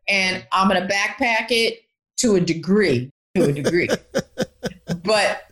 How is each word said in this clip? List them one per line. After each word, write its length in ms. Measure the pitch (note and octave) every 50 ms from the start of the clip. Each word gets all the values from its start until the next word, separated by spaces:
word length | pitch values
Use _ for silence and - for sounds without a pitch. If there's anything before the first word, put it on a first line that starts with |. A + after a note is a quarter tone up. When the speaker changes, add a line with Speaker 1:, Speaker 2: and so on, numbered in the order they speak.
| _ -
Speaker 1:
and 380 | G3+ G3 F#3+ F#3 F#3 F#3 - - -
I'm 140 | F#3 F#3+ G3
gonna 180 | G3 F3+ F#3 F#3+
backpack 600 | G3 G3 G3+ G#3+ G#3+ - C4+ A#3+ A3+ A3 A#3 A3+
it 280 | A#3+ A3+ A3+ A3 A3+ - _ _ _ _ _ _ _ -
to 180 | - A#3+ G3+
a 40 | F#3
degree, 720 | F3 E3+ E3 E3 D3 D#3 F#3+ G#3+ G#3 E3+ C3 A#2+ B2 C3+ - _ _ _ -
to 80 | F#3 D#3+
a 60 | C#3+
degree. 380 | C#3+ C#3+ D3 D#3+ E3 - D3 - B3+
Speaker 2:
<laughs> 60 | - - _ - C4+ - - _ - B3+ - _ _ - G#3 - - _ - F3+ E3+ E3+
Speaker 1:
But 400 | G3 A3 G#3 G3 D3+ - - - -